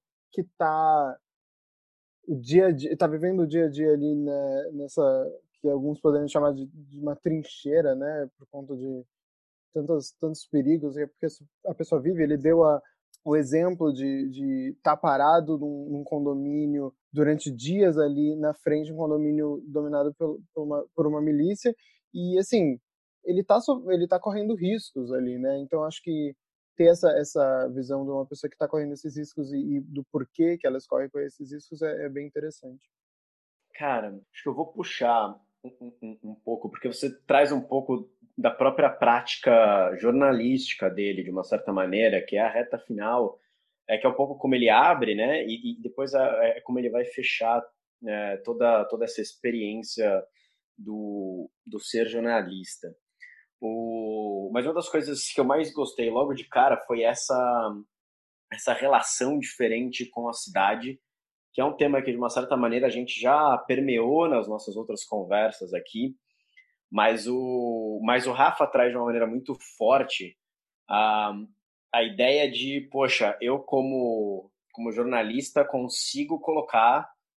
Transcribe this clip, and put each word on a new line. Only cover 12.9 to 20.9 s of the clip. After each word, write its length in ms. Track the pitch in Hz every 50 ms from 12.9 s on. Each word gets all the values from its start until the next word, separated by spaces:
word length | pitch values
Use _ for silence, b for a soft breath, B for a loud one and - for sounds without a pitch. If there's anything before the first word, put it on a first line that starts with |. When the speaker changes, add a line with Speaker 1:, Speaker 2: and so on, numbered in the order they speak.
| b b _ _ _ _ _
Speaker 1:
o 100 | 156 151
exemplo 560 | 156 143 127 143 160 170 185 185 175 165 151 135
de, 360 | 127 135 139 135 135 135 135
de 460 | 127 135 139 135 131 131 131 131 - - _
tá 140 | 156 151
parado 640 | - - 160 135 135 143 151 165 170 160 147 160 143
num, 320 | 147 147 143 143 143 143
num 120 | 143 143 143
condomínio 880 | - 156 147 143 143 139 139 139 143 147 151 151 147 147 143 139 131 - _ _ _ -
durante 380 | 147 151 147 151 151 - 147
dias 480 | 127 117 123 147 185 202 202 180 156 156
ali 360 | 151 147 143 143 147 151 156
na 180 | 156 151 151 151
frente 320 | - _ 165 151 151 156
de 80 | 156 156
um 20 |
condomínio 680 | 160 165 151 151 151 151 151 151 151 151 147 147 - -
dominado 480 | 151 139 151 147 147 147 143 143 147 147
pelo, 260 | - 165 151 151 - - _ _
por 80 | 160 151
uma, 220 | 147 147 147 - -